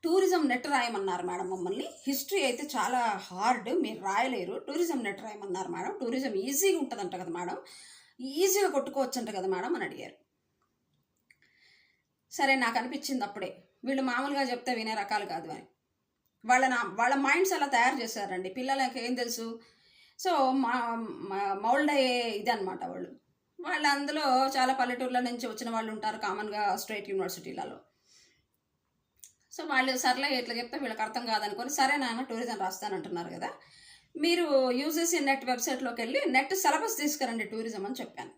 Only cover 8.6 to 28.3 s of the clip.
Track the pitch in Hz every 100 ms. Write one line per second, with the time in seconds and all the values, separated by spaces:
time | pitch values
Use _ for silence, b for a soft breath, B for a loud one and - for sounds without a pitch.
8.6 | 381 285 254 262 254 254 220 202 185 180
9.6 | 233 349 - - - - _ _ _ _
10.6 | _ _ _ _ _ _ _ b b b
11.6 | b b b b b _ _ - 277 269
12.6 | 240 233 247 269 - 262 202 - 185 -
13.6 | - _ 233 269 262 247 277 277 262 240
14.6 | 247 240 220 220 196 214 202 165 160 156
15.6 | - _ _ _ _ _ _ _ 220 247
16.6 | 262 247 220 190 240 277 285 339 381 370
17.6 | 277 240 247 262 226 226 196 185 185 190
18.6 | 254 277 254 247 233 254 240 226 226 226
19.6 | b b b b b b 370 320 262 262
20.6 | 247 247 233 226 226 - 190 196 202 196
21.6 | 220 269 302 285 254 247 233 208 220 208
22.6 | 190 175 175 180 175 - _ _ _ _
23.6 | 349 302 294 285 285 302 294 254 269 262
24.6 | 254 262 247 247 254 247 247 240 240 214
25.6 | 233 226 220 220 214 214 208 190 214 208
26.6 | 208 190 - 214 202 190 175 - - -
27.6 | - - _ _ b b b